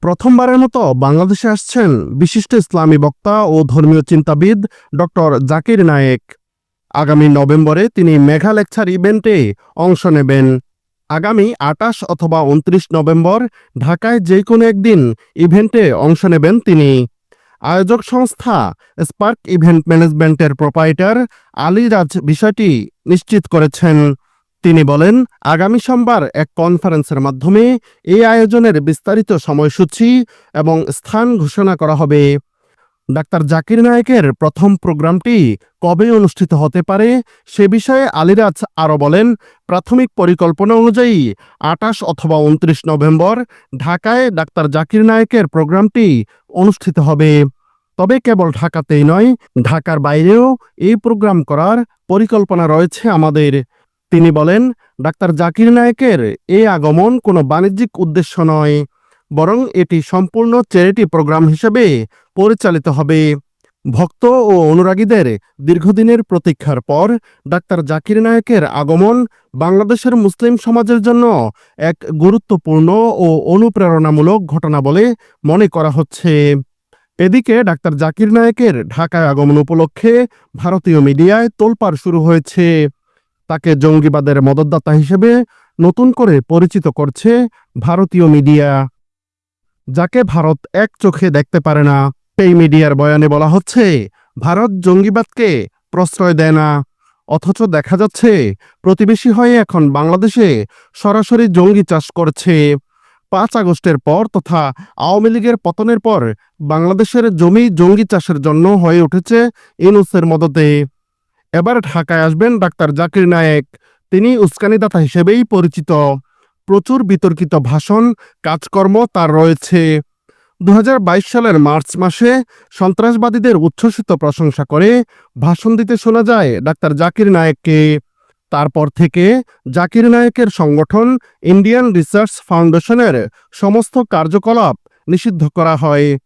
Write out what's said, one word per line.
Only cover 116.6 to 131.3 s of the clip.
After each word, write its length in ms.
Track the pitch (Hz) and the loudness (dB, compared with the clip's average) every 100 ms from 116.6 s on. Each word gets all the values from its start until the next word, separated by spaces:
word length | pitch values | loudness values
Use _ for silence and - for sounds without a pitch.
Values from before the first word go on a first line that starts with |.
| - | -2
প্রচুর 320 | 196 - 254 | -2 0 -4
বিতর্কিত 500 | 202 190 185 165 175 165 123 | 0 0 0 -2 -2 -2 -2
ভাষণ, 340 | 147 - 202 233 233 _ _ | -4 -2 0 0 -2 _ _
কাজকর্ম 520 | - 160 - 196 190 202 240 | -8 -8 -6 -2 0 0 0
তার 160 | 190 165 156 | -2 -2 2
রয়েছে। 440 | 160 160 - 180 160 156 147 _ _ _ _ _ | 2 0 0 0 0 -2 -6 _ _ _ _ _
দুহাজার 360 | 175 202 220 262 185 | 2 2 4 0 0
বাইশ 180 | 180 196 | -2 -2
সালের 240 | 240 233 165 | -2 0 2
মার্চ 300 | 147 151 147 170 | 2 0 -4 -6
মাসে 340 | 180 - 240 262 247 _ _ | -4 0 0 0 -4 _ _
সন্ত্রাসবাদীদের 800 | - 190 190 226 233 240 233 226 196 | -4 -4 0 0 0 -2 -2 0 2
উচ্ছ্বসিত 520 | 160 - 226 - 220 165 | 0 0 -4 -2 -4 -2
প্রশংসা 420 | 147 143 160 139 143 | -2 -2 -4 -4 -4
করে 180 | 147 196 247 233 _ _ - | 0 2 2 -2 _ _ -6
ভাষণ 360 | 139 170 226 226 | -2 -2 -2 -2
দিতে 160 | 208 233 | -2 -2
শোনা 240 | 226 226 | -2 0
যায় 280 | 220 226 160 110 131 | 0 0 0 -2 -4
ডাক্তার 240 | 160 165 143 | -4 -4 -2
জাকির 320 | 165 - 208 | -4 0 0
নায়েককে। 480 | 185 165 147 - 156 156 151 _ _ _ _ _ | 2 0 -2 -2 2 2 0 _ _ _ _ _
তারপর 340 | 147 147 156 151 - | -4 -4 -2 -4 -2
থেকে 260 | 170 175 180 254 247 _ - | -2 2 0 0 -4 _ -10
জাকির 360 | 131 180 226 233 | -6 -2 2 2
নায়েকের 360 | 233 240 233 233 - | 4 2 0 -4 -2
সংগঠন 480 | 156 147 156 208 233 254 _ | -2 0 0 0 0 -2 _